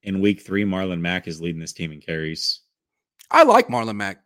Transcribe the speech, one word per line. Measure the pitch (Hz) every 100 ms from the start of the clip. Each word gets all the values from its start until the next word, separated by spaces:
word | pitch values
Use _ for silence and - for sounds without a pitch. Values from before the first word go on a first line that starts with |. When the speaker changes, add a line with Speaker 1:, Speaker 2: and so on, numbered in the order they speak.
Speaker 1:
in | 101 95
week | 98 98
three | - 98
Marlon | 104 95 95 87
Mack | 87 90 -
is | 80
leading | 85 80
this | 82
team | - 82
in | 76
carries. | - 80 80 80 - - _ _ _ _ _ _ -
Speaker 2:
I | -
like | 311 202 -
Marlon | 120 113 104
Mack. | 101 92